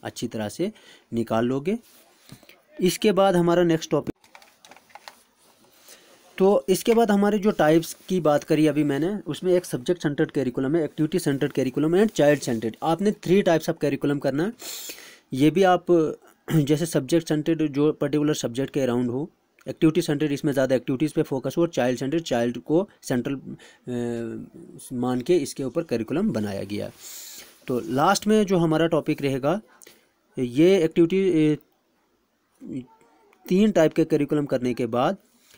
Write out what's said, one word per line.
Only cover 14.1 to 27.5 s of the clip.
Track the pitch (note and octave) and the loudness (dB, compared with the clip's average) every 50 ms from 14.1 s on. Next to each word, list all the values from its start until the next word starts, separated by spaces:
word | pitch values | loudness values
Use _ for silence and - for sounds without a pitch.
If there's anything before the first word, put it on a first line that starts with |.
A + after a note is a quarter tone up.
| D3 C#3+ C3 | -2 -2 -2
करना | C#3 C3 C#3+ E3+ | -2 -2 -2 -2
है, | A3 A#3+ - - - - - - - - - - - - - _ _ C3+ | -4 -6 -10 -14 -14 -14 -14 -14 -16 -16 -18 -20 -20 -20 -20 _ _ -2
ये | C3 D3 D#3 | 2 2 4
भी | D3 F#3 F#3+ | 4 4 4
आप | F3+ F3+ F3 - - F3 E3 D#3 C#3+ - - _ - _ _ _ - D#3+ | 4 4 4 4 4 4 4 4 2 -2 -8 _ -20 _ _ _ 0 2
जैसे | D#3+ C#3+ C3 D3+ C#3+ E3+ | 2 2 2 2 0 0
सब्जेक्ट | D#3+ - D3 C3 B2+ E3+ E3 E3 | 0 -2 -2 0 0 0 0 0
सेंटर्ड | - D#3 D3+ D3+ E3+ E3 D#3 D#3 | 0 -2 -2 0 0 0 0 -2
जो | D3+ C3+ C#3 D3 D#3 D3+ | -2 0 2 2 2 2
पर्टिकुलर | - D3+ C#3+ C#3 D3+ D3 D3+ D3+ | 0 -2 -2 0 0 0 0 -2
सब्जेक्ट | - - A#2+ A#2 B2+ C3+ C#3+ - | -2 -4 -6 -4 -4 -6 -4 -2
के | D3 | -2
अराउंड | C3 A#2+ A#2 B2 B2 A#2+ | -2 0 0 0 0 -2
हो, | A#2 C3 D#3 G#3 _ _ _ _ _ _ - | -2 -4 -6 -8 _ _ _ _ _ _ -14
एक्टिविटी | - - - E3 D#3+ D#3 F3 | -14 -2 2 2 2 4 2
सेंटर्ड | D#3+ - D3 C#3+ D#3 D3 | 0 0 0 -2 -2 -2
इसमें | C#3+ C3 - D3+ C3 | -2 -2 -2 -2 0
ज़्यादा | C3+ C3 B2+ C3 | 0 2 2 2
एक्टिविटीज़ | B2 - - C3+ B2 D#3 D3 - | 0 0 -2 -2 -2 -2 -2 0
पे | D#3+ D3+ | -2 -2
फोकस | - C#3+ C3 - C3+ - | -2 -4 -6 -6 -4 -2
हो, | E3+ | 0
और | E3+ E3 | -2 0
चाइल्ड | - C#3 B2 B2+ B2+ A#2+ | 0 0 0 0 -2 -2
सेंटर्ड | C#3 C3 D3+ E3+ E3 | -4 -4 -4 -4 -4
चाइल्ड | - C3 A#2+ A#2 B2 A#2+ B2 | -2 -2 0 0 -2 -4 -6
को | - - D3+ E3+ G3 - _ _ | -4 0 0 0 0 -2 _ _
सेंट्रल, | - - C#3 B2 A2+ - C#3 | -6 -4 -4 -2 -2 -4 -6
अ, | C3+ - - - - - - - _ _ B2+ B2 A#2+ A#2+ A#2+ A#2 A#2 A#2 A2+ A2+ A2 G#2+ - - - E3+ - - D3+ - - C3 | -8 -10 -14 -16 -16 -18 -20 -20 _ _ -8 -6 -6 -4 -6 -6 -6 -8 -8 -10 -12 -14 -16 -20 -20 -20 -20 -20 -20 -16 -10 -6
मान | A#2+ B2 B2+ B2+ B2+ | -4 -2 -2 -2 -2
के | B2 - F3+ | 0 0 0
इसके | E3+ C#3 - - - C#3 | 0 0 -2 -6 -8 -8
ऊपर | B2+ B2 E3+ E3+ | -6 -4 -6 -4
करिकुलम | - B2+ A2+ A2 - B2+ E3 G#3+ A3 | -2 -4 -4 -4 -4 -4 -2 -2 -2
बनाया | C3 A2 G#2+ G2+ G2 G2+ G2+ | -2 -2 -4 -4 -6 -8 -8
गया। | G2+ G#2 G2+ G2+ G#2+ - - - - - - - - - - - - | -8 -8 -8 -8 -10 -12 -16 -20 -18 -18 -18 -18 -18 -20 -20 -20 -20